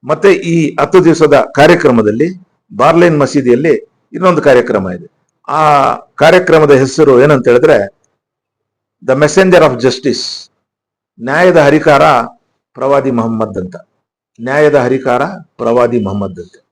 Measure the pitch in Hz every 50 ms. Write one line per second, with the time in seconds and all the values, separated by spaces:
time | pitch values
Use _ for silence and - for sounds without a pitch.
0 | _ 127 151 151 - 214 185 - - 170 165 170 160 143 - - 143 - - 185
1 | 156 165 160 - 160 147 143 131 - - - - 143 160 175 170 165 143 123 113
2 | 107 104 104 117 147 180 185 - - _ _ _ _ _ - 101 127 151 165 170
3 | 175 175 160 147 139 131 - 147 127 123 120 123 151 165 139 107 - _ _ _
4 | _ _ - - 180 190 180 156 - 143 131 123 117 - 120 104 95 95 90 87
5 | 87 - _ _ _ _ _ _ _ - 143 156 156 151 147 143 135 131 117 -
6 | - _ _ - 143 160 175 180 180 - 165 156 156 143 143 127 135 131 - 160
7 | 156 143 131 120 135 151 151 131 117 127 120 123 123 151 147 110 101 98 _ _
8 | _ _ _ _ _ _ _ _ _ _ _ _ _ _ _ _ _ _ _ _
9 | - - 131 135 151 147 147 190 190 185 185 175 160 147 127 117 120 131 123 -
10 | - - 113 - - - - - - _ _ _ _ _ _ _ _ _ _ _
11 | _ _ _ _ 113 123 139 156 180 185 170 170 147 139 147 156 - 165 147 135
12 | 151 160 143 120 117 117 _ _ _ _ _ _ _ _ _ - 127 135 143 139
13 | 135 139 127 117 113 113 113 110 110 104 98 98 92 90 90 - - _ _ _
14 | _ _ _ _ _ _ _ _ 117 123 135 147 151 151 143 139 123 123 131 131
15 | 131 135 123 123 139 180 196 - - _ _ _ 123 113 117 123 120 120 120 120
16 | 104 98 98 101 101 95 90 85 87 - _ _ _ _